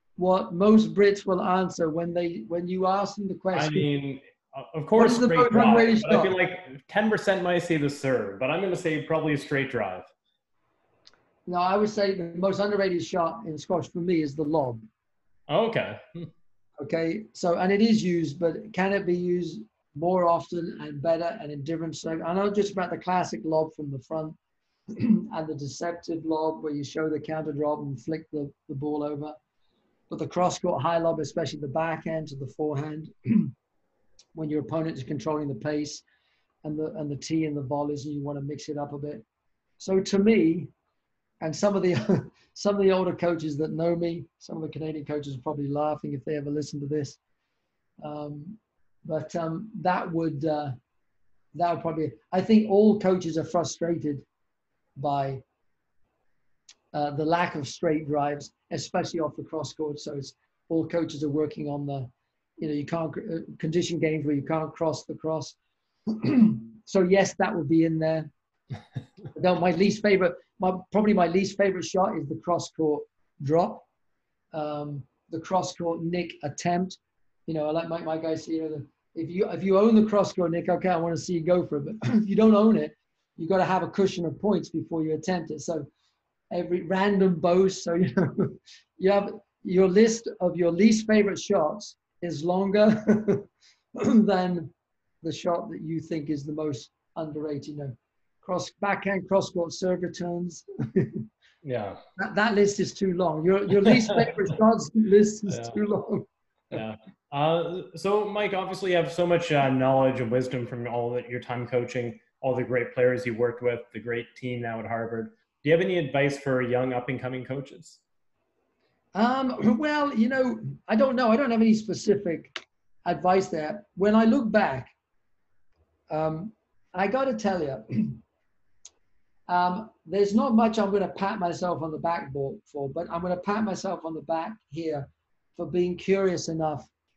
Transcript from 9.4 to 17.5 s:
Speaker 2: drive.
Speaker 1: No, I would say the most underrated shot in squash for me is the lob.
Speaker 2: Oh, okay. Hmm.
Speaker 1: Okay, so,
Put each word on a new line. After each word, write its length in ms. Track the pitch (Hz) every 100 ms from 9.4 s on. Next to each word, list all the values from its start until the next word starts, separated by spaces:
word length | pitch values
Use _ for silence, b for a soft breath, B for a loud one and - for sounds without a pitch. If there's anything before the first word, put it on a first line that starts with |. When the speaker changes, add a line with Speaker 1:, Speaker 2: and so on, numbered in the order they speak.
| - 139 135
Speaker 2:
drive. 340 | 120 98 92 - _ _ _ _ _ _ _ _ _ _ _ _ _ -
Speaker 1:
No, 120 | 180
I 160 | 180 202
would 140 | 214
say 240 | 214 202 190
the 160 | 170 170
most 220 | 196 185
underrated 440 | 202 202 190 175
shot 380 | - 185 165 - 165
in 120 | 151
squash 320 | - 170 139
for 80 | 175
me 220 | 170 170
is 140 | 151 139
the 80 |
lob. 360 | 147 160 131 113 110 _ _ _ _ _ -
Speaker 2:
Oh, 160 | 151 226
okay. 300 | 156 98 104 -
Hmm. 100 | 170 175 _ _ _ _ -
Speaker 1:
Okay, 440 | 143 165 165 196 220
so, 220 | - 180